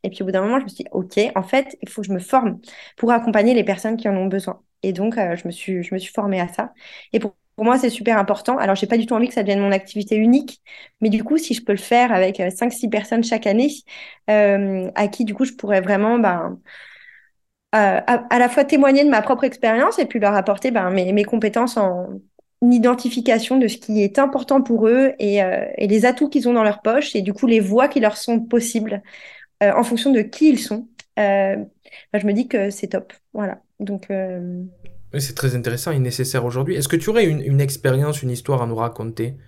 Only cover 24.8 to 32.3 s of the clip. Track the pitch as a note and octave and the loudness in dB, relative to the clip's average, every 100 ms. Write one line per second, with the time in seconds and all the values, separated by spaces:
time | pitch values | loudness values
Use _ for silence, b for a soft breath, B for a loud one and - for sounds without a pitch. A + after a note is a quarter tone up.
24.8 | A3 B3 C4+ - G#3 G3+ F#3 F#3 - - | 4 4 2 2 0 0 0 -2 -4 -4
25.8 | G3+ G#3+ B3 B3+ D4 D4 A#3+ A#3+ G#3+ G#3 | 2 4 4 2 0 2 2 2 2 0
26.8 | G#3+ B3 D4 A3 F#3+ G3+ B3 A3+ F#3+ A3 | 0 0 0 -4 -4 -2 2 2 4 2
27.8 | C#4+ D4 G#3+ G#3 - A#3 A#3 A#3+ A#3 A3+ | 2 2 0 0 -2 -2 0 0 0 -4
28.8 | G#3+ G3+ B B B B B _ G#3 - | -4 -8 B B B B B _ 2 2
29.8 | A3+ A#3 C#4 B3 G#3+ - D#4 B3 - G#3+ | 0 0 2 2 0 2 4 4 0 -8
30.8 | A#3 - - - G3+ G3 G3 G3+ G3+ _ | -8 -18 -12 -2 0 2 0 -2 -6 _
31.8 | _ - - G#3 G3+ | _ -20 -6 -2 0